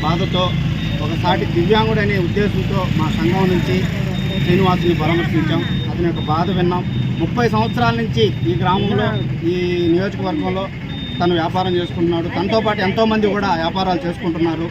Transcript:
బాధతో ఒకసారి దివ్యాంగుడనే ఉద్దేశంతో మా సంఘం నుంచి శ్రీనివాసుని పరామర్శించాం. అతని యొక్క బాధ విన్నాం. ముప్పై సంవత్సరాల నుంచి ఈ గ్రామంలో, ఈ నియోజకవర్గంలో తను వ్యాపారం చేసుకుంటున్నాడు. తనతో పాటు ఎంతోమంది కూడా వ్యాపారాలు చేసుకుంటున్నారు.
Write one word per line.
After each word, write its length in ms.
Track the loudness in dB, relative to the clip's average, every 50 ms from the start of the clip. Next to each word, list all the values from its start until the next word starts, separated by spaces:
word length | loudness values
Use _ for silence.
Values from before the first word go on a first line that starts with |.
| 0
బాధతో 400 | 0 0 0 0 0 0 0 0 0 0 -2 -2 -2 -2 -2 -2 -4 -4 -2 -2
ఒకసారి 400 | -2 -2 0 0 0 0 0 0 0 0
దివ్యాంగుడనే 600 | 2 4 4 4 4 4 2 2 2 2 2 0 0 0
ఉద్దేశంతో 540 | 0 0 0 0 2 0 0 0 0 0 0 0 0 0 0
మా 80 | 0 0 0 0
సంఘం 280 | 2 2 2 2 2 2 2
నుంచి 220 | 2 2 2 0 0 0 0 -2 -2 -2 -2 -2 -2 -2 -2 -2 0
శ్రీనివాసుని 520 | 2 4 4 4 4 4 2 2 2 2 2 2
పరామర్శించాం. 640 | 2 2 2 2 0 0 0 0 2 2 0 0 0 -2 -2 -2 -2 -4
అతని 160 | -2 -2 -2 -2
యొక్క 140 | -2 -2 -2 -2
బాధ 140 | 0 0 0 0 0 0
విన్నాం. 260 | 2 2 0 0 -2 -2 -2 -2 -2 -2 0 -2
ముప్పై 240 | -2 -2 0 2 2 2 2
సంవత్సరాల 400 | 2 0 0 0 2 2 2 2 0
నుంచి 220 | -2 -2 0 2 0 0 0 -2 -2 -2
ఈ 40 | 0 0
గ్రామంలో, 460 | 2 2 2 2 0 0 0 0 0 0 -2 -2 -2 -4 -4 -2 -2 -2
ఈ 40 | 0 0 0 0 0 0 2 2 2
నియోజకవర్గంలో 720 | 2 0 -2 -4 -4 -4 -2 -2 -2 -2 -2 -2 -4 -4 -6 -8 -10 -10 -8 -8 -8 -8 -8 -4 -2
తను 160 | 0 2 2 0
వ్యాపారం 320 | 0 0 0 -2 0 0 0 -2
చేసుకుంటున్నాడు. 500 | -2 -2 -2 0 0 0 0 0 -2 -2 -2
తనతో 240 | -2 -2 0 0 0 0
పాటు 140 | 0 -2 0 -2 0
ఎంతోమంది 380 | 2 2 2 2 2 2 0 0 0
కూడా 160 | 0 0 0 0 0
వ్యాపారాలు 380 | -2 -2 -2 -2 0 0 0 0 -2
చేసుకుంటున్నారు. 600 | -4 -6 -4 -4 -4 -2 0 0 0 0 -2 -6 -8